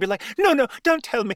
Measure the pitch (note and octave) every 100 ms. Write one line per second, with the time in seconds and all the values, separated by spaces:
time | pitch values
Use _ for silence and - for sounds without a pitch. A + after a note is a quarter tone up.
0 | F#3+ G3 - - G4 C#4+ B3 - - D#4+
1 | - B3+ G#3